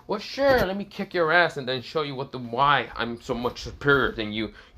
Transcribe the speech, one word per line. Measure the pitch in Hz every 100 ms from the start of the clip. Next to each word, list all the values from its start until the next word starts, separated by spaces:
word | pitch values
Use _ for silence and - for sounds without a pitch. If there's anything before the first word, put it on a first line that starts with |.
| -
Well, | 208
sure, | - - 277 254 190
let | 196
me | 196
kick | - 196
your | 180 160
ass | 170 165 151
and | 127
then | 131
show | 117 160
you | 147 131
what | 135
the, | 120
why | 120 117 143 139 113 -
I'm | 117 117
so | -
much | 117 120 -
superior | - - 143 139 117
than | - 107
you | 107 107 - -